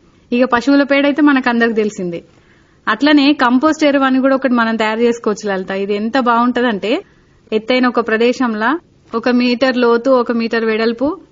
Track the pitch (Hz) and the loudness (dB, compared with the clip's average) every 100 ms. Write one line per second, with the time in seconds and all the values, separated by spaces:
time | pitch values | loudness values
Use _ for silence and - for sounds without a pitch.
0 | _ _ - 240 247 - - 285 277 277 | _ _ -4 -2 0 0 2 2 2 2
1 | 285 285 294 269 262 233 233 220 214 - | 0 2 2 2 0 0 0 0 -4 -4
2 | 180 165 - _ _ _ _ _ - 214 | -8 -10 -14 _ _ _ _ _ -6 -2
3 | 285 302 269 302 254 254 311 311 302 277 | 2 4 4 2 2 2 2 2 0 2
4 | 269 262 262 269 269 240 226 226 214 220 | 0 2 2 0 0 0 0 -2 -2 0
5 | 233 233 226 202 214 190 185 196 196 208 | 0 0 -4 -4 -4 -6 -6 -6 -4 -4
6 | 220 269 247 233 240 240 247 208 196 302 | -2 -2 0 2 0 0 -2 -2 -2 -4
7 | - _ _ _ - 220 220 254 254 240 | -6 _ _ _ -6 -6 -2 0 0 0
8 | 226 220 240 247 254 214 220 330 - _ | -2 0 0 0 -2 -2 -2 -2 -6 _
9 | _ 226 254 247 247 240 262 247 240 233 | _ -6 0 0 2 0 0 2 2 2
10 | 240 254 240 233 226 233 226 214 226 233 | 2 2 2 -2 -2 -2 -2 -2 -2 -2
11 | 277 370 - | -4 -4 -12